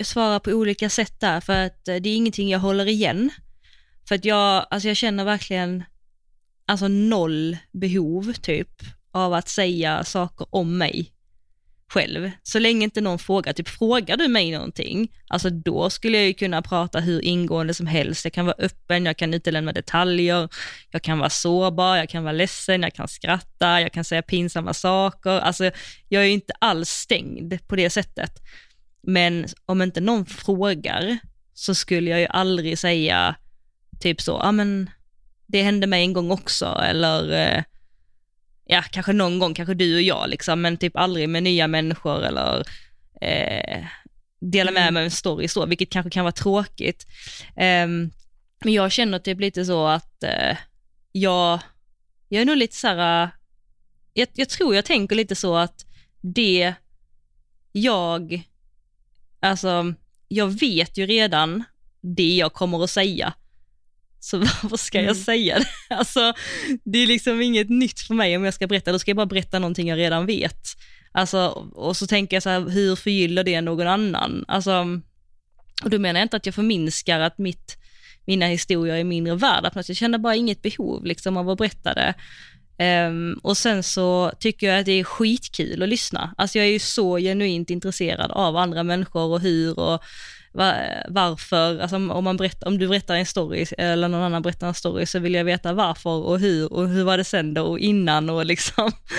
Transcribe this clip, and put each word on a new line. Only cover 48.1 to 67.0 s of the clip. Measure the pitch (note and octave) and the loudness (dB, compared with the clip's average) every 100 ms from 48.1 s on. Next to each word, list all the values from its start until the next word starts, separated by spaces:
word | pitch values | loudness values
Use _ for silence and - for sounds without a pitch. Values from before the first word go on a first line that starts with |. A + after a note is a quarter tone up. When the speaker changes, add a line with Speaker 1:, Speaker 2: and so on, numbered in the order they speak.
| - - - _ _ | -8 -20 -20 _ _
Speaker 1:
men | A3 | 2
jag | G#3+ F#3+ | 4 4
känner | G3 A3+ F#3 | 2 0 0
typ | G3 F#3 | -2 -2
lite | G3 F#3+ F3+ | -2 -2 0
så | E3+ D#3 | 2 2
att, | D#3+ - - | 2 -2 -8
eh, | - - C2+ - - _ _ _ _ | -4 0 0 -2 -8 _ _ _ _
jag, | F#3+ F#3+ F3+ F3 E3+ - _ _ _ _ _ - | -2 2 4 2 0 -4 _ _ _ _ _ -4
jag | G3+ | 2
är | B3+ | 4
nog | D4+ | 4
lite | A#3 - | 0 0
så | A#3+ | -2
här, | F3 E3+ E3+ | 2 2 2
eh, | F3 - _ _ _ _ _ _ _ | 2 -4 _ _ _ _ _ _ _
jag, | - B3 | -2 -2
jag | - C4 | -2 -4
tror | - E4 G3+ | 0 2 2
jag | G#3 | 2
tänker | D4 G3+ A3 | 0 2 0
lite | G#3+ G3 | 0 -2
så | F#3 E3+ | 0 2
att | E3+ - - - - _ | 0 -4 -20 -20 -20 _
det | F3+ F3+ A3 F3+ F3 F3 _ _ _ _ _ _ _ _ _ | -6 0 4 4 2 -2 _ _ _ _ _ _ _ _ _
jag, | G3+ B3 G3+ E3+ E3+ E3 E3+ F3 _ _ _ _ _ _ _ - - | -2 2 2 0 -2 -4 -8 -10 _ _ _ _ _ _ _ -20 -4
alltså, | F#3+ F#3+ F#3 F3 F3 E3 _ _ - | -2 0 0 0 0 -4 _ _ -6
jag | G3 G3+ G3+ | 0 0 2
vet | - E3+ E3 - | 0 2 0 -2
ju | F#3+ | 0
redan | A3+ G#3+ D#3 D#3+ F#3 A#3 _ - - | 2 2 2 2 0 -8 _ -20 -14
det | F3+ F3+ E3+ F3+ | -6 2 4 4
jag | D#3 | 2
kommer | - F3+ E3+ | 0 -2 0
att | F3 | 0
säga. | - G3 F3+ - - - - - _ _ _ _ - | 2 0 0 -4 -6 -14 -20 -20 _ _ _ _ -20
Så | - F#3+ | -6 0
<laughs> | G3+ - | 0 0
varför | G#3 A3 | -2 -6
ska | - G3+ | -2 0
jag | G3+ | 0
Speaker 2:
Mm. | G3+ | 0
Speaker 1:
säga | G3 A#3 A3 - | 0 0 2 2
det? | C4 - - | 0 -4 -6
<laughs> | G#3 | -4
Alltså, | A#3 C4 - - - - - B3+ - | -2 2 2 0 -6 -6 -4 -4 0
det | |
är | A3+ | 2